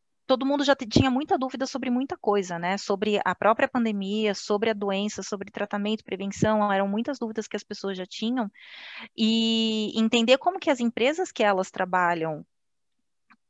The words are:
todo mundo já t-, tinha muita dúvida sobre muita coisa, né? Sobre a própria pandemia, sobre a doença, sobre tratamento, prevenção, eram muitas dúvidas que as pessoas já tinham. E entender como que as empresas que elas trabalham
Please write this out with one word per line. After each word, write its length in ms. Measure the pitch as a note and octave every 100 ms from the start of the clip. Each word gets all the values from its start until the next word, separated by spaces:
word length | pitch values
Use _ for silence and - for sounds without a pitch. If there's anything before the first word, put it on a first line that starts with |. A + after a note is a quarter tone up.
| _ _ -
todo 200 | B3+ C4+
mundo 180 | C#4+
já 120 | C#4 C4+
t-, 120 | A3
tinha 240 | - C4+
muita 260 | B3 D#4 D4+
dúvida 280 | C4 A#3+ C4+
sobre 240 | C4 C4
muita 260 | A#3+ C#4 F4+
coisa, 400 | - G3+ F3+ E3+
né? 200 | F3 G3+
Sobre 420 | - G3+ G#3 G#3 -
a 100 | F3+
própria 320 | G3+ A3+ C4+
pandemia, 640 | B3+ A3+ G3+ F#3+ G#3+ G#3+
sobre 360 | G3 - G#3 A3+
a 40 |
doença, 480 | G#3 G3+ G3 G#3 -
sobre 280 | - G3 G3
tratamento, 540 | - G#3 G3+ G3+ A3 -
prevenção, 680 | F#3+ G3 - G#3+ G#3+ G#3
eram 160 | G3 G3
muitas 320 | G#3 A#3+ C4+
dúvidas 280 | A3 A3 -
que 100 | G3+
as 60 |
pessoas 340 | - G#3 G3 F#3
já 80 | F#3
tinham. 440 | - A3 B3+ G3+ - - - - - A3+ -
E 720 | A3 A3+ A3+ A3+ A3+ A3 G#3+ A3
entender 380 | A3 A#3 A3+ B3+
como 220 | F4+ F4+
que 100 | E4+
as 100 | C4
empresas 520 | A#3 - B3 D#4+ F#4
que 100 | -
elas 260 | G#3 F#3+ F#3+
trabalham 760 | - F#3 F#3 F3 E3+ D#3+ D#3 - _ _ _ _ _ _ _ _ _